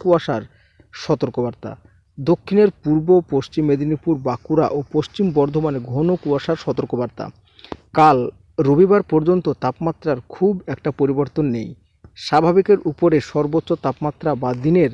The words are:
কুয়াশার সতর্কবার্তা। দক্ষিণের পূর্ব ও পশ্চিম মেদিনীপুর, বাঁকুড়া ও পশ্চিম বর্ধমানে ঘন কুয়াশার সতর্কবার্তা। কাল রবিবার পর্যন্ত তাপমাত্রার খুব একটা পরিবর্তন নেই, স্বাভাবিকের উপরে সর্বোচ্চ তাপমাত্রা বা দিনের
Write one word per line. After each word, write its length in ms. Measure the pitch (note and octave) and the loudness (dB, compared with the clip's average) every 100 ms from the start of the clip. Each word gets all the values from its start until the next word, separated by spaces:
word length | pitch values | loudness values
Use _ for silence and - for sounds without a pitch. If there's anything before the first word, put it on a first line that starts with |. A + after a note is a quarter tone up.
কুয়াশার 420 | F#3 E3 - A#2 - _ _ _ _ - | 0 0 0 -6 -6 _ _ _ _ -12
সতর্কবার্তা। 680 | - D3 C3 B2+ A#2+ - A2 A2 _ _ _ - | -4 -2 -2 -4 -6 -6 -14 -16 _ _ _ -8
দক্ষিণের 520 | C3+ E3+ - G3 G#3 - | -2 -2 0 2 2 2
পূর্ব 240 | D3+ D#3 D#3+ F3+ | -2 0 4 2
ও 20 | E3+ | 2
পশ্চিম 320 | C3+ - - D3+ | -4 -4 -2 0
মেদিনীপুর, 440 | C#3+ D3 D3+ E3+ D3 C3 | 0 -2 -4 -2 -2 -2
বাঁকুড়া 400 | A#2+ - D#3 C#3 D3 | -6 -2 0 0 -2
ও 20 | C3+ | -4
পশ্চিম 340 | D#3 - - G3 D3 | -4 -4 -2 -2 0
বর্ধমানে 400 | C#3+ D#3 D#3 C3+ A#2+ | 0 0 -4 -4 -6
ঘন 160 | B2+ E3 F3+ | -2 -2 -2
কুয়াশার 360 | D3 C#3+ - E3 | -2 -4 -2 -6
সতর্কবার্তা। 600 | - C3 B2 A#2+ A#2+ - - - _ _ - - _ - | -4 -6 -4 -4 -6 -8 -14 -16 _ _ -18 -18 _ 4
কাল 200 | D#3 C3+ A#2+ - _ - | 4 4 0 -8 _ -2
রবিবার 440 | C#3 C#3+ F#3 G3+ - | 2 4 4 4 2
পর্যন্ত 340 | D#3+ D#3 F3+ D#3+ - | 0 2 0 0 -4
তাপমাত্রার 540 | B2+ - E3 - D#3+ B2 - | -4 -4 -6 -4 -4 -4 -6
খুব 180 | - F#3+ F#3+ - | -2 0 0 -6
একটা 160 | C3+ D#3+ - | -8 -6 -2
পরিবর্তন 440 | C#3 C#3 C#3 - D3 A#2 | -2 0 -4 -2 -2 -2
নেই, 120 | A2 - _ _ - - - | -8 -14 _ _ -20 -16 0
স্বাভাবিকের 520 | D3+ E3 F3+ F#3+ G3 E3 | 2 4 2 4 2 0
উপরে 260 | C#3+ F3 D#3 - | 0 2 2 0
সর্বোচ্চ 400 | D3+ D3 D#3+ - E3+ | -2 -2 -2 -2 -4
তাপমাত্রা 460 | C#3 B2+ D3+ - D#3+ B2+ | -4 -4 -6 -6 -4 -4
বা 80 | B2+ B2 | -4 -4
দিনের 280 | D3 F3+ C#3 | 0 2 2